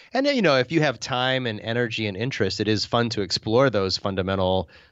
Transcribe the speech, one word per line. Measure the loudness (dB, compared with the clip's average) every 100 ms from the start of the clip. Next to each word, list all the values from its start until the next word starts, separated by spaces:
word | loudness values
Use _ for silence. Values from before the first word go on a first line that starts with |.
| -6
And, | -2 0
you | 2
know, | 4 4
if | 2
you | 2
have | 0 -2
time | -6 -2 0 0 -2
and | -6
energy | -4 -2 -2 -2 -4
and | -4
interest, | -4 -2 -2 0
it | 0
is | 0
fun | 0 0 0
to | -2
explore | -4 -4 0 2 4
those | 2 0 -2
fundamental | -2 -2 0 0 2 0 -2 -12 -20